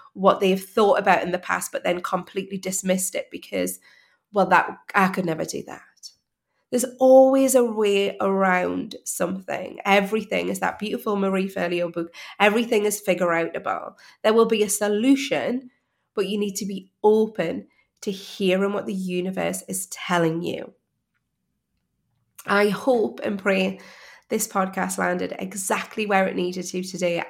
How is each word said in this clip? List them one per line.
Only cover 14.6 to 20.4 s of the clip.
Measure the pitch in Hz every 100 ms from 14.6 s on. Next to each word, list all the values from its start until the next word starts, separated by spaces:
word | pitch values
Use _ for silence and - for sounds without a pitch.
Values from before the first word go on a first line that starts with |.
a | 208
solution, | - 208 208 247 269 - 156 127 247 - _ _ _ _ -
but | 196
you | 208
need | 208 196
to | 202
be | 190 - _
open | 214 220 220 220 170 - - _ _ _
to | -
hearing | 190 - - 196 185 202
what | 202 220
the |
universe | 190 185 180 180 190 170 185 -
is | 190 -
telling | - - 180 165 165